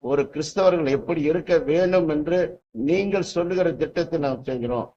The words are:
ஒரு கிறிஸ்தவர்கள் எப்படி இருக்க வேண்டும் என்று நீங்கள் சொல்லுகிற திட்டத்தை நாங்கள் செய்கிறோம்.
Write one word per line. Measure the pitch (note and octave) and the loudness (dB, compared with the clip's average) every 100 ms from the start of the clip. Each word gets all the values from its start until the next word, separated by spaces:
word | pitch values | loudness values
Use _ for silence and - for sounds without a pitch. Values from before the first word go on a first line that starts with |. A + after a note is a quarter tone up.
ஒரு | A#2+ C#3+ C#3 | -2 -2 -2
கிறிஸ்தவர்கள் | D3+ D3+ - F#3+ F3+ D3 C3+ | -4 -6 2 4 4 2 0
எப்படி | - D#3+ D3 | -2 -2 0
இருக்க | E3+ - E3+ C3+ | 0 2 0 2
வேண்டும் | D#3+ F#3 F#3 E3 | 2 4 2 2
என்று | D3+ D3+ F3+ F3 - _ A2+ C3+ | 0 0 0 0 -4 _ -6 0
நீங்கள் | F3+ G3+ G3 F3 | 0 2 -2 -2
சொல்லுகிற | E3+ F3 F#3 E3+ C3 | -2 -2 0 0 0
திட்டத்தை | D3+ - E3+ E3 | -4 -2 -2 0
நாங்கள் | C#3+ B2+ C3 | -2 -2 -4
செய்கிறோம். | C3 A#2+ B2 G#2 | -4 -2 -4 -4